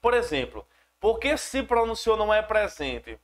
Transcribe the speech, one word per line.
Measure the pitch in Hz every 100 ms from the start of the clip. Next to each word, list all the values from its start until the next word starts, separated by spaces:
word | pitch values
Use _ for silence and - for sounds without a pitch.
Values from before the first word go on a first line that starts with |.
Por | 233 240
exemplo, | 233 147 120 110 - _ _ _
por | 214 226
que | 277 302
se | - 269
pronunciou | - 233 226 220 226 220
não | 214
é | 214
presente? | 220 214 202 - 143 120 117 110